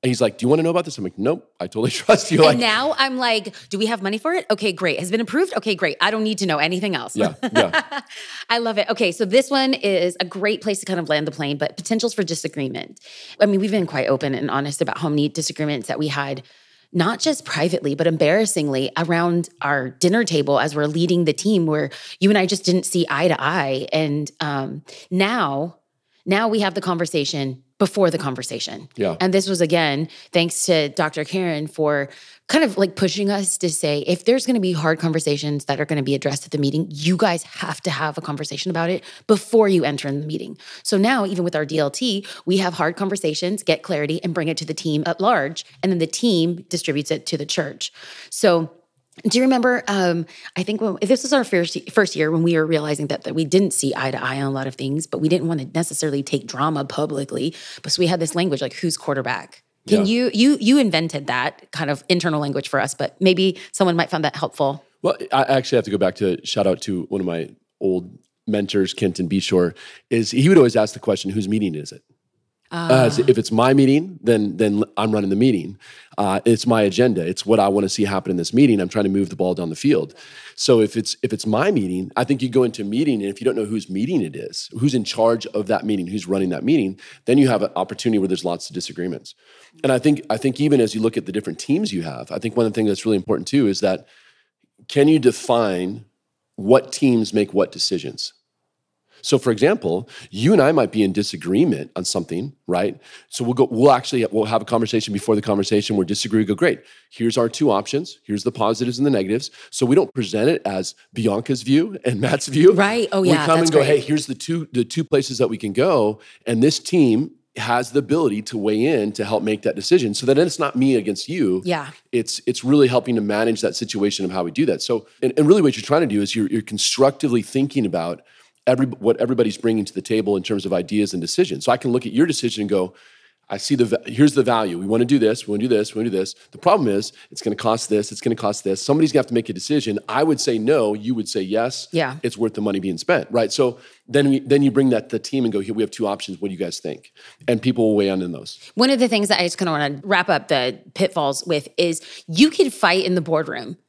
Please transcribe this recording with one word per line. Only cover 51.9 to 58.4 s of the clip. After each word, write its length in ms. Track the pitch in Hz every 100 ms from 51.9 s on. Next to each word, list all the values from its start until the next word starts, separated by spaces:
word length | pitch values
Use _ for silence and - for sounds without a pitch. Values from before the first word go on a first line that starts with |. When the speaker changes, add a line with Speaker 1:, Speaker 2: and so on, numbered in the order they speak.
Speaker 2:
first 240 | - 202 -
year 140 | 156
when 120 | 165
we 120 | 165 165
were 100 | 156
realizing 420 | 160 151 151 147
that, 160 | 147
that 100 | -
we 100 | 143
didn't 280 | 156 180 196
see 200 | - 139 -
eye 140 | 131
to 120 | 127
eye 140 | 123 131
on 60 |
a 60 | 139
lot 160 | 135 135
of 80 |
things, 320 | - 135 143 156
but 120 | -
we 100 | 156
didn't 200 | 175 165
wanna 180 | 160 135
necessarily 480 | 160 170 - 156 143
take 240 | 135 139 117
drama 380 | 123 151 151
publicly. 680 | 139 - 156 143 139 - 143 160 - -
But 100 | -
so 80 | -
we 60 | 175
had 140 | 175
this 140 | 160
language, 260 | 175